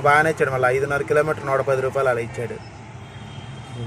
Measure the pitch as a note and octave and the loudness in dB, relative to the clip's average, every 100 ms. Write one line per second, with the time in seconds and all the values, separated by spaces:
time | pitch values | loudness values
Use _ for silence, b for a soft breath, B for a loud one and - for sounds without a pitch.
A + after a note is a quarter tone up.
0 | C#3 D3 D#3+ D#3 C#3 C3 B2+ C3 C#3 C#3+ | 6 6 4 2 0 4 2 2 0 -2
1 | C#3 D3+ D3+ D3 C#3 C3+ C3+ C3 C3 C3 | 2 2 2 -2 0 0 2 2 0 0
2 | C3 A#2 A#2 - A2+ A2 - - - - | 0 0 -4 -6 -8 -8 -14 -18 -18 -18
3 | - - - - - - - A#2+ | -16 -16 -16 -14 -14 -14 -14 -10